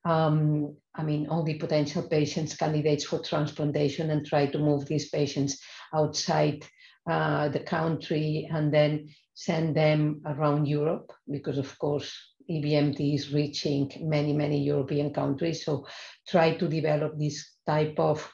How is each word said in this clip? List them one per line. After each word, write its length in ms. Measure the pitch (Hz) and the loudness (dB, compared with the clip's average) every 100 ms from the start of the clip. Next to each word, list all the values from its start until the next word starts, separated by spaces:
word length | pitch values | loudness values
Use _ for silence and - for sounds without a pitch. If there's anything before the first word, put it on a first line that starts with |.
| 175 | 2
Um, 680 | 160 156 156 151 151 147 147 _ | 2 4 4 2 0 -2 -8 _
I 80 | - | -6
mean, 260 | 156 151 147 | -4 -2 -2
all 140 | 165 | -2
the 140 | 156 156 | -2 -4
potential 500 | 170 151 147 175 - | 0 0 0 -4 0
patients, 480 | 156 147 - 151 - | 0 2 -2 -6 -2
candidates 480 | 156 151 151 143 | 0 2 2 0
for 140 | - 165 | 0 -6
transplantation, 920 | - 156 147 - 151 147 147 151 160 | -2 -2 -2 -2 -2 2 0 0 -2
and 140 | 151 | -2
try 220 | 147 151 143 | 0 0 2
to 120 | 147 | 2
move 280 | 151 143 143 | 2 2 0
these 240 | 151 - | -2 -2
patients 500 | 147 143 147 139 - - - - | -2 0 0 -2 -4 -12 -20 -4
outside, 720 | 156 151 151 - 156 151 - - _ - _ - | 0 0 0 0 2 2 0 -12 _ -20 _ -2
uh, 400 | 160 156 147 151 | 0 2 2 0
the 100 | 139 | -2
country 880 | - 165 160 156 - 151 156 151 - | -2 -2 0 -2 -2 -2 0 -2 -2
and 220 | 160 151 | -2 2
then 360 | 151 151 151 151 - _ | 4 4 2 -6 -20 _
send 420 | - - 165 160 147 | -8 -2 0 2 4
them 460 | 156 151 151 151 | 4 4 2 0
around 420 | 151 139 151 147 143 | -6 0 2 2 2
Europe, 460 | 147 151 185 - - - | 2 0 -2 -8 -20 -8
because 280 | 139 151 139 | -6 -4 -4
of 200 | 135 - | -4 -4
course, 300 | 151 143 - - - _ - | -2 -2 -4 -14 -20 _ -6
E 140 | 160 | -2
B 140 | 147 151 | 2 4
M 180 | 147 | 2
T 200 | - 143 | 2 0
is 200 | 147 143 | 0 0
reaching 560 | 147 151 147 156 139 139 - 160 151 | 0 0 -2 -2 0 -2 -4 -2 0
many, 160 | 147 | 2
many 300 | 147 147 147 | 0 0 0
European 500 | 143 143 139 147 147 | 2 0 0 0 0
countries. 520 | 147 139 139 165 160 - | 0 -2 0 -2 -2 -2
So 200 | 143 - - - - - | -4 -6 -16 -18 -20 0
try 280 | 180 165 160 | 4 4 2
to 100 | 170 | 0
develop 520 | 156 151 151 151 147 | 0 0 0 0 -2
this 180 | 151 - - _ - | -4 -4 -14 _ -2
type 320 | 151 151 160 | 0 2 2
of 340 | 160 156 - | 0 0 -4